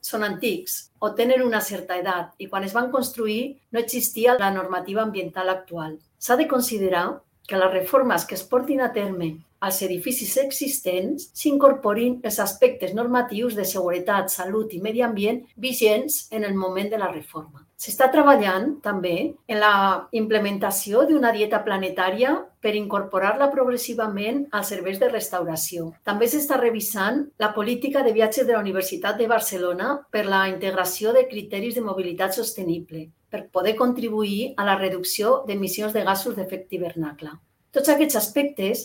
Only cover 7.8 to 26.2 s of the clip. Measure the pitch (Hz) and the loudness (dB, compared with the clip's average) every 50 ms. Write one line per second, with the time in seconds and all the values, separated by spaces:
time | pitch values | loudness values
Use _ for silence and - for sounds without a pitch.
7.8 | 185 185 - 262 262 247 196 170 165 - 208 185 - - - 254 254 - 285 262 | -2 -2 -2 0 2 2 2 0 -2 -4 -8 -12 -6 0 0 0 2 2 0 0
8.8 | 254 240 247 220 202 196 190 175 170 160 156 165 - _ _ _ - 190 190 - | 0 0 0 -2 -4 -2 -4 -4 -4 -6 -6 -8 -16 _ _ _ -6 -4 -4 -2
9.8 | 196 185 180 175 - - 247 - 226 190 - 262 277 277 277 - 294 269 - - | -2 -4 -4 -4 -4 -4 -4 -4 -4 -2 0 0 0 0 0 -4 -4 -4 -4 -2
10.8 | - 190 180 180 185 233 294 285 - - _ - - 302 277 285 285 277 254 - | -2 -2 -2 0 0 -2 -4 -6 -8 -14 _ -2 0 2 2 6 6 6 6 6
11.8 | - 214 208 226 233 247 254 247 - 220 208 - 202 196 - - - 247 254 - | 2 0 2 2 2 0 0 -2 -4 -6 -2 -2 -2 -2 2 4 4 4 4 2
12.8 | - 185 190 214 240 240 240 247 240 240 208 202 233 247 220 208 190 - - 196 | -6 -4 -2 -2 -2 2 2 2 0 0 -2 -2 -2 -2 -2 -2 -2 -2 -2 -2
13.8 | 180 175 175 180 180 - 202 196 190 190 - - 208 190 202 220 214 214 - 170 | 0 0 0 0 0 0 0 0 0 0 -4 -4 -4 -2 -2 -2 -2 -2 -6 -6
14.8 | 190 214 220 233 240 233 226 196 202 214 240 247 - _ _ - 202 262 247 - | -6 -4 0 0 0 0 2 0 0 0 0 -2 -6 _ _ -6 -4 -4 -2 4
15.8 | 240 214 214 214 262 302 - - - - - 220 214 202 196 190 190 185 185 190 | 4 4 4 4 2 -2 -4 -4 -6 -6 -6 -4 -2 -2 -2 -2 -2 -2 -2 -2
16.8 | 202 208 214 214 196 180 165 156 151 - - 151 156 - - - - _ _ _ | -2 -2 -2 -2 -2 -2 -4 -6 -12 -12 -14 -14 -14 -14 -20 -20 -20 _ _ _
17.8 | - - 202 - 262 262 269 311 294 285 277 240 208 196 185 190 214 285 302 - | -10 -10 2 4 4 6 6 6 8 8 8 8 6 2 0 0 0 -2 -4 -4
18.8 | - 208 202 190 175 180 170 170 247 330 - - _ - 220 208 214 214 202 196 | -4 -4 -4 -2 -2 -2 -2 -2 -2 -4 -6 -10 _ -4 0 4 6 6 6 6
19.8 | 196 196 190 180 185 - - 226 220 214 220 214 208 202 202 196 202 196 196 - | 4 4 2 2 -2 -4 -4 -2 0 2 2 2 2 2 -2 -2 -2 -2 -2 -2
20.8 | - 208 196 233 294 - 320 294 254 240 220 214 214 214 226 214 208 220 202 190 | -4 0 4 4 6 6 6 4 4 4 4 2 2 2 0 0 0 0 -2 -2
21.8 | 190 185 180 196 185 190 190 214 247 269 311 339 - - _ _ - 220 208 214 | -2 -4 -2 0 0 0 2 2 2 2 2 0 -2 -10 _ _ -4 -2 -2 -2
22.8 | 208 196 202 202 202 - - 185 190 196 220 262 285 277 277 269 254 247 247 240 | -2 -2 -2 -2 -2 0 -2 0 2 2 2 4 2 2 4 2 2 2 2 -2
23.8 | - - 233 226 220 214 202 196 202 220 247 285 277 - - 208 196 - 202 185 | -2 -4 -4 -2 -2 -2 -2 -2 -2 -2 -2 -2 -4 -2 -4 -4 -4 -4 -6 -6
24.8 | 175 185 196 196 - 240 233 220 - - - 180 175 165 160 160 - - - 170 | -4 -4 -2 2 2 2 2 0 -4 -4 -4 -4 -4 -2 -4 -4 -4 -6 -6 -8
25.8 | 165 165 165 _ _ - 202 208 | -8 -8 -10 _ _ -4 0 0